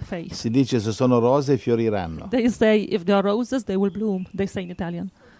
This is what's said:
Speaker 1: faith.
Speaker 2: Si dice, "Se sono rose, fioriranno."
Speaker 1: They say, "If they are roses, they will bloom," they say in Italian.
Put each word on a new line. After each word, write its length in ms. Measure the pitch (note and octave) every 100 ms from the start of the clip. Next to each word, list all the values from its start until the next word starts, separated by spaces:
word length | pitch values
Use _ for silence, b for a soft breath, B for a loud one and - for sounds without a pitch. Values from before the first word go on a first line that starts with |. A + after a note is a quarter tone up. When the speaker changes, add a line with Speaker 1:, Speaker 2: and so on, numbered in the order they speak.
Speaker 1:
faith. 320 | - F3+ F3
Speaker 2:
Si 160 | - A2+
dice, 300 | B2 C3 B2
"Se 120 | G#2+
sono 280 | G2+ B2+ B2
rose, 380 | A#2+ C#3 C#3 C3
fioriranno." 720 | - A#2 A2+ G#2 E2+ D#2+ F#3+
Speaker 1:
They 200 | B3 A#3
say, 380 | G3+ A3 G#3+ -
"If 140 | G#3
they 100 | E3+
are 80 | G3+
roses, 420 | G3 G#3 B3 C4 G3+
they 100 | F#3+
will 160 | G3+
bloom," 340 | F#3+ G#3+ F#3+ F#3 F#3+
they 120 | G3
say 160 | G#3
in 80 | F3+
Italian. 400 | F3+ E3+ F3 F#3 b b